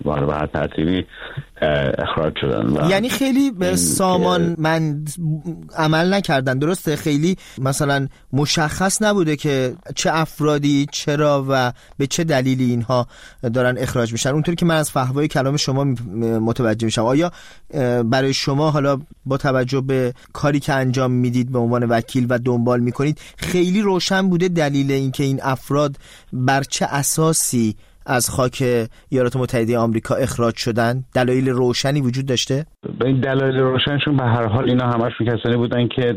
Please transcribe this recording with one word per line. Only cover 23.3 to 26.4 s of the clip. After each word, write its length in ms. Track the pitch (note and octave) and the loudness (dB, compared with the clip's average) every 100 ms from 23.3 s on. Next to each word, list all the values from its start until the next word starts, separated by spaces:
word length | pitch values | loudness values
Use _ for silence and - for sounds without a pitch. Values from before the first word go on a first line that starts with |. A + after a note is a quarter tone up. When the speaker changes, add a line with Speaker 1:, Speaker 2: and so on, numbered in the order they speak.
| - | -10
Speaker 2:
خیلی 440 | D#3 F3+ F3+ G3+ | -2 0 2 2
روشن 460 | G3+ F3+ - F#3+ F#3+ | 2 0 0 0 2
بوده 200 | F3 F#3 | 2 2
دلیل 440 | E3+ C#3+ C#3 C#3 | 0 0 0 0
اینکه 320 | C#3 C3+ B2+ | 0 -2 -2
این 140 | C#3 C3+ | -2 0
افراد 540 | C3+ C3 - C#3+ D3 C#3 - - - | -2 -4 -2 0 0 -4 -18 -20 -10
بر 300 | B2+ | -2